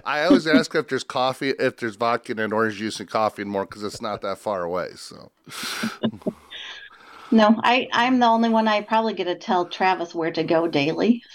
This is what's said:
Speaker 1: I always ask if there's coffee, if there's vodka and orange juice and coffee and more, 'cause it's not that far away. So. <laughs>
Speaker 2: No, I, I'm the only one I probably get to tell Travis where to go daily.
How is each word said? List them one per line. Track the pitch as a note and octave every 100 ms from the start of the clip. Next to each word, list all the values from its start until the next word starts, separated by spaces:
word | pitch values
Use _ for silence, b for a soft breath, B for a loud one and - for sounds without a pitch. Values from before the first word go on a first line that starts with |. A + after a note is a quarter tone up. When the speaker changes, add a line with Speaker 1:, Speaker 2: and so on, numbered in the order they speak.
Speaker 1:
I | - D3
always | D#3+ F#3 D#3+
ask | D3+ -
if | E3 -
there's | C3
coffee, | - C3+ C3 B2+ C#3
if | - B2+ A#2
there's | A#2
vodka | G2+ A#2 A#2+ - A2
and | G#2+
orange | G#2+ A2
juice | G2+ G#2+ -
and | G2
coffee | A2+ A2 -
and | G2+
more, | G2+
'cause | G2 G#2
it's | G#2 -
not | A2 G2+
that | G2+ F#2+
far | - G2
away. | F2 F2+ D#2 -
So. | - - - _ -
<laughs> | - - - A3 - - - - - - B B B B B B B B
Speaker 2:
No, | A3+ G#3+ A3
I, | A3 B3 -
I'm | - A#3+ B3+
the | A#3+
only | A3+ A#3
one | A3+ A3
I | G#3
probably | G#3 A3 A3+
get | F#3+
to | F3+
tell | F3 - F#3
Travis | F3 - F#3+ F3+ E3+
where | E3+ E3
to | E3
go | D#3+ E3 E3
daily. | D#3 C#3+ D#3+ F#3+ A#3 -